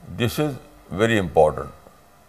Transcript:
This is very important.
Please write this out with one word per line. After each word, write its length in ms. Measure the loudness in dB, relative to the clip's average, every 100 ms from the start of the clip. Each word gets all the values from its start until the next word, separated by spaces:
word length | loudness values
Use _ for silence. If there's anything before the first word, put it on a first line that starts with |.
| -14 -4
This 220 | -4 -2
is 160 | -4 -4 -16 -20 -14
very 300 | 0 2 2
important. 500 | 2 4 4 2 -10 -14 -20 -20 -20 -20